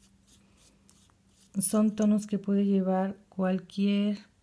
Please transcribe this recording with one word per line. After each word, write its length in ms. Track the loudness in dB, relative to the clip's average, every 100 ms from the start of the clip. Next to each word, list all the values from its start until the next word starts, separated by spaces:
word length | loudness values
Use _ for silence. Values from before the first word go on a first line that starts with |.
| _ _ _ -20 _ _ _ _ _ _ _ _ _ _ _ -6
son 340 | -2 0 2 2
tonos 300 | 2 2 0
que 140 | -4
puede 260 | -2 0 2
llevar 520 | 2 2 0 -2 -6 _
cualquier 880 | -4 -2 -2 -4 -2 0 2 0 -2 -8 _